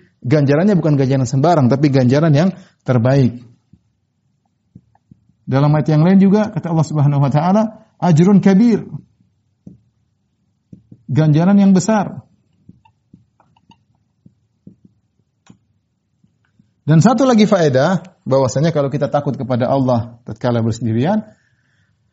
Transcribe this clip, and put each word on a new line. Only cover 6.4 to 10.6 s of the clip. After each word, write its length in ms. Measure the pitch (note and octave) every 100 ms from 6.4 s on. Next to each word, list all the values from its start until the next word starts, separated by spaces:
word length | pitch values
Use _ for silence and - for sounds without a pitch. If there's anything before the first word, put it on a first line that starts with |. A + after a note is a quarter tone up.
| G#3+ D#3
kata 160 | E3+
Allah 160 | E3 -
Subhanahu 380 | D3+ C#3+ C#3+ C#3
wa 60 |
taala, 580 | D3 F3 G#3+ A3 - _ -
"Ajrun 400 | F3+ D3+ F#3 G3
kabir." 480 | G3 F#3+ A#3+ G#3 - - _ _ _ _ _ _ - - _ _ _ _ _ _ _ _